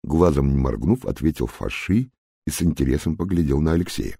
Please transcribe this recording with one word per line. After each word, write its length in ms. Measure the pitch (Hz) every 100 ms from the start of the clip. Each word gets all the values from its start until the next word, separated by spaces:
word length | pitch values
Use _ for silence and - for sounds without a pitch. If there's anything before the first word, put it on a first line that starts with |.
глазом 460 | - 80 87 71 69
не 80 | 69
моргнув, 480 | 64 55 67 123
ответил 420 | 50 - 78 76 58
Фаши 640 | - 50 - - 104 127 _ _ _
и 40 | -
с 120 | -
интересом 540 | 87 73 67 69 82
поглядел 460 | 80 90 87 76 69
на 100 | 80
Алексея. 460 | 82 87 - -